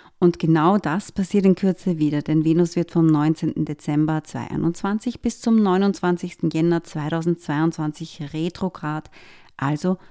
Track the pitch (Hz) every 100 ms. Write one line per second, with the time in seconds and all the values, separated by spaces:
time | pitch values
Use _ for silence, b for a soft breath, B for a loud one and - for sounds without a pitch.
0 | b b 175 - 160 160 160 208 147 170
1 | - - 190 202 190 180 190 175 190 160
2 | 151 147 143 160 156 160 170 - 165 170
3 | 160 151 151 160 165 - 151 147 - 151
4 | 156 156 - 139 120 156 156 - 196 214
5 | 247 - 233 - 233 226 202 185 202 190
6 | 180 175 180 - 160 160 170 170 - 156
7 | 151 165 170 170 - 147 165 160 151 -
8 | 160 - 143 156 175 - 185 - 151 151
9 | - B B B B B 135 151 185 185
10 | b